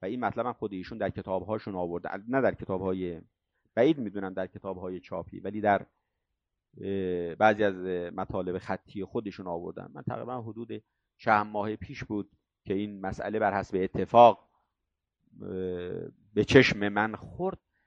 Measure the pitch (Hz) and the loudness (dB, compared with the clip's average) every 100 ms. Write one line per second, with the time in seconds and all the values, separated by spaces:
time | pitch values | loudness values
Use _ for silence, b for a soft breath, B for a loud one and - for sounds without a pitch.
0 | 95 123 113 117 120 113 107 95 87 113 | -8 -2 -2 -2 -4 -4 -6 -6 -10 -4
1 | 98 101 98 95 87 107 - 95 87 87 | -4 -4 -4 -4 -2 -4 -4 -4 -4 -4
2 | - 98 110 135 113 82 92 95 95 92 | -6 -8 -2 2 2 0 -4 -2 -2 -2
3 | 90 82 - _ _ _ _ - 135 151 | -4 -8 -14 _ _ _ _ 4 4 4
4 | 104 101 95 95 92 104 98 90 92 92 | -2 -6 -6 -6 -8 -8 -10 -8 -8 -10
5 | - 90 85 92 92 107 104 98 - _ | -8 -10 -8 -10 -8 0 4 4 0 _
6 | _ _ _ _ _ _ _ - 95 98 | _ _ _ _ _ _ _ -10 -6 -4
7 | 92 90 85 80 107 107 104 92 92 90 | -2 -4 -4 4 4 6 2 0 -4 -4
8 | 87 90 95 101 92 92 - 95 - 104 | -4 -8 -6 -4 -4 -4 -6 -8 -8 -12
9 | 92 120 104 90 92 85 87 90 92 - | -8 -6 -6 -10 -8 -8 -8 -12 -16 -12
10 | - - 120 123 113 107 113 110 - _ | -10 -8 -8 -10 -10 -12 -12 -12 -14 _
11 | _ _ 117 107 107 107 104 107 - 135 | _ _ 4 4 4 -2 -4 -6 -10 -12
12 | - 104 95 _ _ _ - 98 104 101 | -6 -4 -6 _ _ _ -4 -4 -4 -6
13 | 95 98 104 107 104 98 92 92 95 - | -8 -6 -4 0 2 2 -2 0 0 -2
14 | 92 117 120 98 _ _ _ _ _ _ | 6 10 10 8 _ _ _ _ _ _
15 | _ _ _ - 98 95 92 90 90 92 | _ _ _ -16 -10 -8 -6 -8 -8 -10
16 | 82 - _ 104 104 135 123 104 101 101 | -12 -16 _ -2 6 8 8 2 -2 0
17 | 110 104 - - 185 180 _ _ | -2 -4 -14 -8 -8 -8 _ _